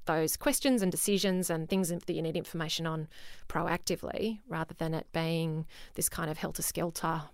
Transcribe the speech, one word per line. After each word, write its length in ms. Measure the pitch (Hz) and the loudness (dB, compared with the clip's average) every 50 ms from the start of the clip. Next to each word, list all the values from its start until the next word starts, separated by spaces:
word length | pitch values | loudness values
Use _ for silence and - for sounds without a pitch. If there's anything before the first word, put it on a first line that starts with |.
| - | 0
those 320 | - 160 160 160 160 - | 0 2 4 2 2 0
questions 460 | - - 294 269 - - 277 254 233 | 2 2 2 4 4 4 4 4 6
and 100 | 190 180 | 4 4
decisions 560 | - - - - 202 190 202 196 185 180 180 - | 2 2 2 4 4 4 4 4 2 2 2 0
and 180 | 170 160 160 | 0 0 0
things 220 | - 196 190 185 165 | 2 2 2 2 2
that 240 | 175 - - - | 0 -2 -2 -2
you 80 | 170 156 | -2 0
need 160 | 160 160 160 | 0 0 -2
information 500 | 170 - - - 165 160 156 - - 165 | -2 -4 -4 -4 -4 -2 -2 -2 -2 0
on 220 | 160 160 160 156 156 - - - - - - - - | -2 -2 -2 -4 -6 -8 -12 -12 -10 -10 -8 -8 -4
proactively, 920 | - 160 165 170 165 170 - - 180 - - - - - - 220 220 208 - | -2 0 0 0 0 0 0 0 -2 -2 -2 -4 -2 -2 -2 -2 -2 -4 -6
rather 280 | 254 202 160 160 - 170 | -4 -4 -2 -2 -4 -4
than 180 | - 165 160 | -2 -2 0
it 140 | 160 156 - - | 0 -2 -2 -2
being 520 | - 165 165 160 165 165 165 160 156 160 156 - - - - - - | -2 0 2 2 2 2 2 0 0 -2 -4 -6 -10 -14 -16 -10 -4
this 160 | - - - | -2 -2 -2
kind 200 | - - 165 151 | 0 -2 -4 -4
of 60 | 160 | -2
helter-skelter 840 | - - 156 160 - 160 - - 165 170 175 165 - - 165 165 160 151 - | -2 -4 -4 -4 -4 -4 -2 -2 0 -2 -2 -2 -2 0 0 0 -2 -4 -8